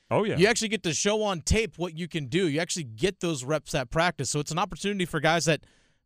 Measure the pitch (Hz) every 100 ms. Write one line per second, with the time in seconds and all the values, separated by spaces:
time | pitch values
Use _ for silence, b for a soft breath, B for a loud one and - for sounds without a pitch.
0 | - 131 214 135 202 233 220 208 175 147
1 | 202 214 208 175 - 214 220 - 180 160
2 | 175 165 131 160 180 143 175 180 131 110
3 | 180 196 175 147 127 151 - 147 127 160
4 | 175 - 127 147 147 160 202 170 196 202
5 | 175 160 156 170 156 147 _ b b b